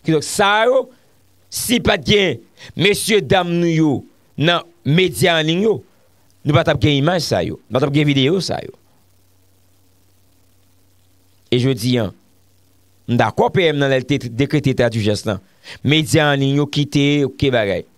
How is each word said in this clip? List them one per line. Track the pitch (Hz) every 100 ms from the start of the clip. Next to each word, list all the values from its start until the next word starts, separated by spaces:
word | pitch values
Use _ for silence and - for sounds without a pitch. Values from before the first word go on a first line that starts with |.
Qui | -
donc | 156 143
ça | - 202 208 233
yo, | 262 254 _ _ _ _ _ _
si | - - 240
pas | 170 202
de |
gain, | 120 208 190 117 - _ - -
messieurs, | 185 202 - 208
dames, | 139 190 175
nous | 170 170
yo, | 160 156 120 - _ _ -
nan | 151 170 - _
média | 127 160 185 113 175 165
en | 156
ligne | 170
yo, | 220 147 - _ _ _ _ _
nous | 135
pas | 156 160
t'a | 143
gain | 151 139
image | 147 180
ça | 135 104 85
yo, | 73 _
nous | 123
pas | 143
t'a |
gain | 143
vidéo | 147 139 131 190
ça | - -
yo. | - - _ _ _ _ _ _ _ _ _ _ _ _ _ _ _ _ _ _ _ _ _ _ _ _ _ _ _
Et | 123
je | 127
dis, | 127 123 123
hein, | 98 - _ _ _ _ _ _ _ _ -
d'accord, | - 113 - 233
P | 196 170
M | 147
nan | 139
lè | 131
te | 123 143 120
décrété | 113 139 151 135 123
état | 120
d'urgence | 110 104 104
là. | 113 92 _ _ - -
Média | - 156 151 160 147
en | 139
ligne | 139 143
yo | 147
kite, | 143 143 147 143 147 135
ok | - 139
bagay. | 123 101 87 -